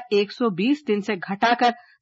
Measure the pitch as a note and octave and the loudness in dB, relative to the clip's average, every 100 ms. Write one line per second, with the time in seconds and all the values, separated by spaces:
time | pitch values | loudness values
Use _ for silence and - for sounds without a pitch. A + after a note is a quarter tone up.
0 | - G3+ G3+ - A#3+ E3+ A#3 D4 - G#3 | 4 0 0 -2 -2 0 0 0 0 -2
1 | G3 G3 - G3 A#3 A#3+ B3 A#3 - _ | -2 -6 -6 -2 0 4 2 0 -16 _